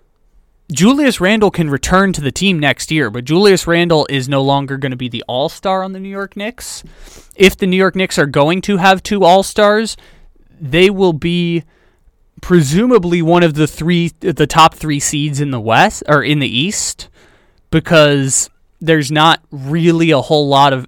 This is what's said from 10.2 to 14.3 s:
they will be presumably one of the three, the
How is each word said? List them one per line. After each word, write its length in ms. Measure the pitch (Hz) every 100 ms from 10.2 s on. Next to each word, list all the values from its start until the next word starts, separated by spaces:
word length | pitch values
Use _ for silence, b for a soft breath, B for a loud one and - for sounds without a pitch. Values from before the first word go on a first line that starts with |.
| b _ _ 139
they 300 | 151 156 185
will 240 | 196 190
be 500 | 156 175 175 170 170 - _ _ _ _ _ _ -
presumably 800 | - 180 139 160 247 240 175 175
one 220 | 160 175
of 120 | 175 147
the 100 | 151
three, 440 | - 156 175 170 -
the 260 | 190